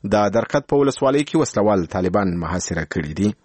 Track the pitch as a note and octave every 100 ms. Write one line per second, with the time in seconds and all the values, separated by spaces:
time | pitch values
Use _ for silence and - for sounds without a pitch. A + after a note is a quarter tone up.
0 | G#2 G#2 G#2 A2 A2+ D3 - C#3+ C#3 -
1 | C3+ C#3 D3 D#3+ D3 A2 G#2 G2 E2+ G2
2 | F#2 G2 F#2+ F2 D#2+ F2+ - E2 D#2+ F2+
3 | D2+ D#2 G#2 -